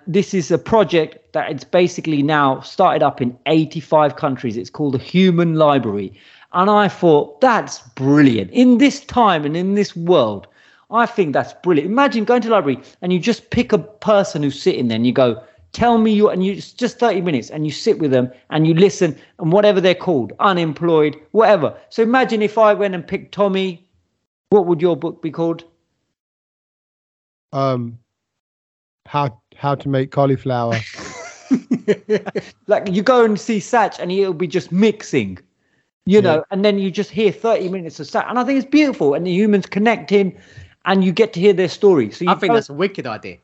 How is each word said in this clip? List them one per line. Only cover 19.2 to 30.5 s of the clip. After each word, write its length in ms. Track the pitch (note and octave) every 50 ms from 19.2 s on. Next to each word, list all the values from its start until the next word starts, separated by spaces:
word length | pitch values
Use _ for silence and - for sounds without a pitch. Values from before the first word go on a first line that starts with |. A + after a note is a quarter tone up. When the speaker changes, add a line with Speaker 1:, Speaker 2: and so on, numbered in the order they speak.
| - _ _ -
Speaker 1:
and 100 | F3+ D#3
whatever 300 | F3 G#3 G#3 G#3 G3+ F#3
they're 160 | E3+ F#3 F3+
called, 360 | F3+ - F#3 E3+ C3 A2 - - -
unemployed, 800 | - G3+ F#3 F3 E3+ D#3+ C#3 C#3+ E3+ E3+ E3 D#3 D3+ D3+ C#3 - - _ -
whatever. 440 | G#3 A3 G#3 G#3+ F3 C#3+ A2 - - - _
So 140 | - - A3+
imagine 360 | A3 B3 C4 B3+ - A3+ G#3+
if 160 | G#3+ G#3 -
I 160 | A3+ A3 G#3 G#3
went 220 | F3+ G3+ G3 F#3
and 100 | F3 -
picked 280 | - G3 D#3+ C3 - -
Tommy, 500 | F3+ G3+ G3 F#3+ F#3+ F#3+ F#3 E3+ E3 _ _ _ _ _ _ _ _ _ _ _ _ _ _
what 160 | - G#3 F3+
would 140 | F3 F3 D3
your 160 | F3 F3+ E3
book 240 | C3+ E3 E3 - -
be 120 | - D#3+ -
called? 320 | E3 E3 E3 E3 D#3+ - _ _ _ _ _ _ _ _ _ _ _ _ _ _ _ _ _ _ _ _ _ _ _ _ _ _ _ _ _ _ _ _ _ _ _ _ _ D3
Speaker 2:
Um, 460 | C#3 C3+ C3+ C3 B2 A#2+ A#2 A#2 A#2+ _ _ _ _ _ _ _ _ _ _ _ _ _ _ _ _ _ _ _ _ _
how, 340 | - - D3 C#3+ C3 - _ _ _ _
how 180 | - - C#3+ C#3
to 120 | C3+ - C#3+
make 220 | C3+ C3 C3+ C#3
cauliflower. 680 | - D3 C#3 C#3 C3+ B2+ - C3